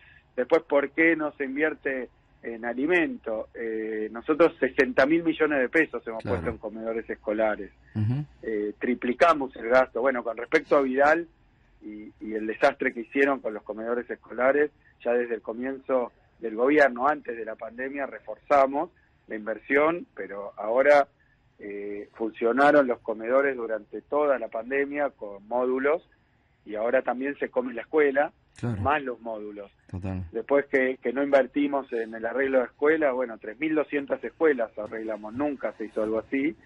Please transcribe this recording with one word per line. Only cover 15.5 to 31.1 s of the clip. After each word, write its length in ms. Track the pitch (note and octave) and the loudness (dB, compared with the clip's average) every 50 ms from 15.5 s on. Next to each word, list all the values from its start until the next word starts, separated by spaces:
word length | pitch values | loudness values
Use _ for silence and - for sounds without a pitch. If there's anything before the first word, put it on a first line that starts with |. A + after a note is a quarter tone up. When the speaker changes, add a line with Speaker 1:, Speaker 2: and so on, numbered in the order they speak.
| A2 A#2+ B2+ C3+ C3+ C3+ C3 - C3 B2+ A#2+ A#2 - _ _ _ _ _ | -8 -8 -8 -8 -8 -8 -4 -2 0 0 0 -2 -8 _ _ _ _ _
Speaker 1:
del 160 | A#2 A2+ A2 | -8 -6 -2
gobierno, 520 | A2 B2 C#3 D3+ D3+ C#3+ C3 B2 A#2 C3 | 2 2 4 6 6 6 6 4 2 0
antes 300 | D3 D3+ C#3+ - B2 A#2 | 0 0 -2 -4 -10 -10
de 80 | A2+ A2 | -8 -10
la 100 | A2 A2 | -10 -10
pandemia, 520 | - A#2 A2 A#2 B2 C3 C3+ C#3 C#3+ C3+ | -10 -12 -12 -10 -10 -10 -8 -6 -6 -8
reforzamos 840 | A#2 A2 G#2+ - A2 G#2+ - _ - D3 C#3 C3+ C3+ C#3 D3 C#3 - - _ _ _ _ _ _ | -8 -8 -12 -14 -14 -14 -12 _ 2 4 4 4 4 2 -2 -4 -6 -10 _ _ _ _ _ _
la 80 | - A2 | -10 -10
inversión, 720 | A2 G#2+ A2+ A2 - - - C#3 C#3+ D3+ D#3+ E3+ - - - _ | -8 -6 -6 -8 -8 -4 0 2 2 4 2 0 -2 -8 -12 _
pero 380 | - F#2+ F#2 G2 G2+ G2+ G#2+ - | -14 -12 -12 -10 -10 -12 -10 -10
ahora, 500 | - G#2 A2 A#2+ C3 C3+ C#3+ D3 C#3+ C3+ - _ _ _ _ _ _ _ _ _ - | -8 -4 0 2 4 6 6 6 6 6 2 _ _ _ _ _ _ _ _ _ -16
eh, 500 | G#2+ G2+ G2+ G2+ G2+ G#2 G2+ G2+ G#2 - _ | -12 -10 -10 -8 -8 -8 -10 -10 -12 -14 _
funcionaron 760 | - A2+ G#2+ - - A#2 A2+ A#2+ C3+ C#3+ D3 D3 D3 C#3 | -6 -6 -6 -4 -2 -2 0 2 4 6 6 6 6 4
los 120 | B2 A#2 - | 4 0 -4
comedores 560 | - - A2 G#2+ A2+ A#2 B2+ C3+ C#3 C#3 C3 | -4 -6 -8 -6 -2 0 2 2 2 0 -2
durante 460 | A#2+ A2+ A2 A2 G#2+ G#2 - - G#2 | -4 -6 -6 -6 -8 -8 -10 -14 -14
toda 380 | - _ C#3+ D3 D3+ C#3+ C3 A#2 | -8 _ -2 0 2 2 0 0
la 80 | A2+ | -2
pandemia 640 | G#2+ - A2+ A2+ B2 C#3 C#3 C#3+ C#3 C#3+ D3 C#3+ C3 | -6 -8 -10 -6 -4 -2 -2 -2 -2 -2 -4 -4 -4
con 360 | - _ A2 G2+ G2+ G2 G#2 | -6 _ -14 -14 -14 -14 -10
módulos 600 | G#2+ B2 B2 B2+ B2+ B2+ C3 C3+ C#3+ D#3+ F3 - _ _ _ _ _ _ _ _ _ _ _ _ | -6 -4 -2 0 0 0 0 2 0 0 0 -2 _ _ _ _ _ _ _ _ _ _ _ _
y 80 | G#2 G#2+ | -10 -6
ahora 280 | G#2+ A2 A#2+ B2+ C3 B2+ | -4 0 2 2 2 2
también 320 | B2+ A#2+ B2+ C3+ C#3+ C#3 | 0 -2 -2 -4 -6 -4
se 120 | - C#3 - | -4 -6 -4
come 200 | - C3 B2 B2+ | -2 -4 -4 -4
en 60 | A#2+ | -6
la 60 | A2+ A2 | -10 -8
escuela, 480 | - D#3 D#3 D3 C#3 C3 C#3+ D3 E3+ - _ _ _ _ - | 0 2 4 4 4 4 2 0 0 -4 _ _ _ _ -8
Speaker 2:
Claro. 220 | A#2+ A#2+ A2 F#2+ | -6 -4 -4 0
Speaker 1:
más 200 | G2 C3+ D3+ D3+ C#3 | 0 2 2 2 0
los 160 | C3 A#2+ A2 | -4 -8 -8
módulos. 500 | A#2 A#2 A2 G#2+ G#2+ G#2 G#2 G#2 G2+ G2+ _ _ _ _ | -8 -10 -8 -8 -10 -10 -12 -14 -16 -16 _ _ _ _
Speaker 2:
Total. 340 | G2 F#2 F#2 F#2+ F#2+ F#2 F2+ E2+ | -10 -8 -6 -6 -6 -6 -8 -8
Speaker 1:
Después 340 | - A2+ G#2+ - C#3 C#3+ C#3 | -8 -8 -2 2 2 2 2
que, 300 | - - C3+ C3 B2+ C3 - | 2 0 0 0 0 -2 -4
que 120 | - A#2+ | -4 -4